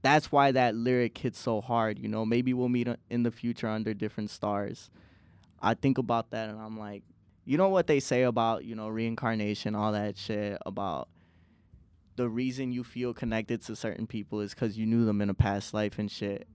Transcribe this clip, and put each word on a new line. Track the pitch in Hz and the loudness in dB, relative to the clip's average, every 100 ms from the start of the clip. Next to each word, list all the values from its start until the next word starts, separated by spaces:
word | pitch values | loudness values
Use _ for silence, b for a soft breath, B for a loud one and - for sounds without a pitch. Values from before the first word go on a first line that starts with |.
that's | 135 151 - | 6 4 6
why | 143 139 | 6 6
that | 131 123 | 6 4
lyric | 110 120 127 117 - | 2 2 2 2 0
hits | 127 - | -6 -4
so | - 110 | -2 -2
hard, | 101 117 110 104 | 2 2 2 0
you | 107 | -4
know, | 107 110 | -2 2
"Maybe | 117 127 | 2 2
we'll | 123 123 | 0 2
meet | 123 120 117 _ | 0 0 -6 _
in | 120 | 0
the | 120 | 0
future | 117 120 117 113 | 0 -4 -2 -2
under | 110 110 | -2 -2
different | 104 107 - 104 | -4 -4 -4 -8
stars." | - 107 101 101 - - b b b b b b _ | -4 -2 -2 -4 -8 -16 b b b b b b _
I | 104 | -2
think | 113 139 131 | 2 2 2
about | 117 117 113 | 2 0 0
that | 110 110 | -6 -6
and | 107 | -8
I'm | 110 110 | -10 -10
like, | 104 101 _ _ _ _ - | -10 -12 _ _ _ _ -2
you | 147 | 4
know | 190 | 6
what | 190 165 | 4 4
they | 143 | 4
say | - 127 | 4 4
about, | 127 117 113 107 85 | 4 4 2 0 -4
you | 110 | -8
know, | 110 | -6
reincarnation, | 110 113 113 120 110 104 107 107 | -2 -2 0 -2 0 -2 -2 -4
all | 107 107 | -2 0
that | 104 104 98 | 0 -2 -6
shit, | - 107 101 98 - | -6 -4 -4 -6 -8
about | 98 98 73 - b b b b b b - - _ _ | -6 -4 -4 -8 b b b b b b -20 -20 _ _
the | - 120 | -4 -2
reason | 113 131 127 131 | 0 -2 -2 -4
you | 123 | -4
feel | 120 120 123 | -6 -4 -4
connected | 113 120 110 107 117 | -2 -2 -2 -2 -4
to | - 107 | -4 -6
certain | 113 - | -6 -4
people | 110 107 101 107 | -6 -6 -6 -6
is | 101 | -6
'cause | - 113 104 | -2 -4 0
you | 110 | 2
knew | 117 | 4
them | 113 104 | 4 2
in | 101 | 0
a | |
past | 95 101 101 - | 2 2 2 -2
life | 107 104 - | -2 -2 -2
and | 104 | -6
shit. | - 101 98 - | -6 -6 -6 -10